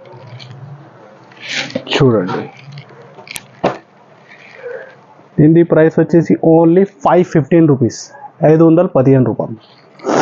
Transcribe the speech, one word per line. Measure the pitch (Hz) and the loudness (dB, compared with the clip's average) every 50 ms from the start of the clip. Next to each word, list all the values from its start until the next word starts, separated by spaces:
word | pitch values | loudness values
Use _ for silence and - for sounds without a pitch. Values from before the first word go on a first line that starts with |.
| - 123 127 123 - 117 120 123 - 127 135 135 - 143 143 - - - - - - - - - - - - - - - - - - - - - - - - | -20 -20 -20 -20 -20 -20 -20 -20 -20 -20 -20 -20 -20 -20 -20 -20 -20 -20 -20 -20 -20 -20 -20 -20 -20 -20 -20 -20 -16 -12 -10 -10 -10 -10 -10 -10 -8 -6 -2
చూడండి, | - 143 127 113 104 92 92 - - - - - - - - - - - - - - - - - - - - - - - - - - - - - - - _ _ _ _ _ _ _ _ - - - - - - - - - - - - - - - - - - - - _ _ - | 2 2 2 2 0 -2 -4 -6 -8 -10 -12 -18 -20 -20 -20 -20 -20 -20 -20 -20 -20 -20 -20 -20 -20 -20 -18 -16 -16 -16 -18 -10 -8 -6 -6 -6 -8 -14 _ _ _ _ _ _ _ _ -20 -20 -20 -20 -20 -20 -18 -16 -16 -14 -16 -16 -20 -20 -20 -20 -20 -20 -20 -20 _ _ 0
దీని | 147 151 165 170 170 165 | 2 4 4 2 2 2
ప్రైస్ | 170 156 160 160 - - | 2 2 2 2 0 0
వచ్చేసి | 160 160 - 170 156 - 165 165 - 165 | 0 0 0 0 0 0 -2 0 2 2
only | 160 165 170 170 170 185 196 196 - - - | 2 4 4 2 2 2 0 -2 -4 -4 -2
ఫైవ్ | 170 160 180 180 - | 0 2 2 0 0
ఫిఫ్టీన్ | - 165 139 - 175 170 165 151 | -2 -2 0 0 2 2 4 2
రూపీస్, | 143 131 127 110 - - - - - - - - - - 156 147 | 2 0 0 -4 -4 -8 -16 -20 -20 -20 -20 -20 -8 -2 0 2
ఐదు | 156 160 165 165 | 4 4 4 4
వందల | 160 170 180 185 - | 4 2 0 0 -2
పదిహేను | 139 127 135 135 131 127 113 | 0 2 2 2 2 0 0
రూపాయలు. | 98 - - - 113 - - _ _ _ _ _ _ - - - - - | -4 -6 -8 -10 -12 -18 -20 _ _ _ _ _ _ -12 -8 -4 -4 -2